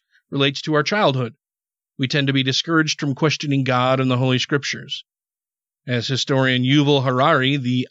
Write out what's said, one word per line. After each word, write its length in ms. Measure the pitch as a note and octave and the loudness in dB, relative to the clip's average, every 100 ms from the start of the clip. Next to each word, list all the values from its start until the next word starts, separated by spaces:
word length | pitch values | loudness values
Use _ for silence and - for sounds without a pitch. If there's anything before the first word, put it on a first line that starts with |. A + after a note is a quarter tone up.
| _ _ _ | _ _ _
relates 300 | C#3 C#3 C#3 | -2 -2 -2
to 120 | - | -2
our 80 | D3 | -2
childhood, 520 | D3 G#3 F3+ C3 B2+ - _ _ _ _ _ - | 0 0 0 0 -4 -10 _ _ _ _ _ -8
we 80 | C3 | -4
tend 200 | D3 C#3 | -2 0
to 60 | |
be 80 | C3+ | 0
discouraged 580 | C3 B2+ - D#3+ D#3 - | 0 -2 0 0 0 -2
from 140 | D3 | -4
questioning 500 | B2+ D#3 - D3+ C#3 | 0 -2 -2 -2 -2
God 340 | C3 B2 B2+ C3 | 0 0 2 2
and 100 | C3 | 2
the 80 | B2 | 0
Holy 200 | C3 B2+ | 2 0
Scriptures. 680 | - C#3+ - B2 - - - _ _ _ _ _ _ _ - | 0 -4 -4 -10 -10 -12 -14 _ _ _ _ _ _ _ -6
As 200 | B2 A2 | -4 -2
historian 560 | C3 - C3+ C3 B2+ | -4 0 2 2 2
Yuval 400 | B2+ D3 C#3+ C#3 | 2 4 4 2
Harari, 540 | C3 B2+ D3 D3+ C3 C#3+ | 2 2 2 2 2 0
the 320 | B2 B2 B2+ | -2 -2 -2